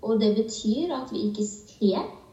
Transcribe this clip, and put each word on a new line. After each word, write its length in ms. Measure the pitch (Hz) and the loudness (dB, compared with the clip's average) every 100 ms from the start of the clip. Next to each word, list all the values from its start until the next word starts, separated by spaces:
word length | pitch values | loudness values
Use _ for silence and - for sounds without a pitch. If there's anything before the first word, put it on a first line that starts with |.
Og 180 | 214 220 | 0 2
det 140 | 208 208 | 4 4
betyr 560 | 220 - 214 247 349 | 0 -2 -2 0 0
at 200 | 277 262 | -4 -6
vi 60 | - 208 | -4 -4
ikke 160 | 208 208 | -2 -4
ser 560 | - - - 208 185 - - - | -8 -18 0 2 2 -2 -10 -20